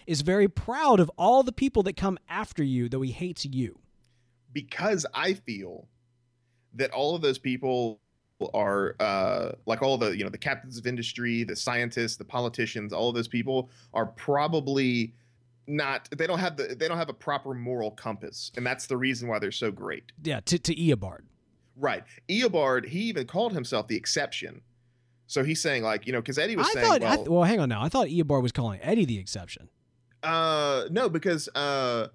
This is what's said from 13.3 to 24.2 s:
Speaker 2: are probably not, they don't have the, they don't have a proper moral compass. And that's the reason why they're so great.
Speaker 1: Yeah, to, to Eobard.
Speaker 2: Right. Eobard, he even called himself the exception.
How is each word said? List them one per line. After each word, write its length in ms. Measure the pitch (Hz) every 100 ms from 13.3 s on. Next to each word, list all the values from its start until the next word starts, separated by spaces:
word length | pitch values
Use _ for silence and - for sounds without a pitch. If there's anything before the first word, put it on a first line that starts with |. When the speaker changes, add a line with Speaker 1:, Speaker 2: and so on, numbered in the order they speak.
| 117 131 131 123 - -
Speaker 2:
are 140 | 113 110
probably 1080 | - - 143 151 160 135 139 127 120 113 - _ _ _ _ -
not, 420 | 147 139 131 - 143
they 120 | 165
don't 120 | 170
have 180 | 180 147
the, 180 | 117 127
they 120 | 160
don't 100 | 170
have 120 | 156
a 40 |
proper 400 | 123 - 143 135
moral 380 | 123 120 123 107
compass. 600 | 107 117 104 87 - - 123
And 100 | 123
that's 220 | 131 -
the 100 | 127
reason 300 | 131 120 120
why 120 | 107
they're 120 | 101
so 200 | - 113
great. 400 | 92 98 73 - -
Speaker 1:
Yeah, 180 | 160 127
to, 180 | - 175
to 160 | - 156
Eobard. 460 | 165 117 95 87 - _ _ _ _ 131
Speaker 2:
Right. 280 | 139 92 - - -
Eobard, 580 | 202 247 170 135 127 117
he 120 | 170
even 220 | 226 170 123
called 280 | 180 233
himself 340 | 175 120 117 107
the 80 | 110
exception. 680 | - 156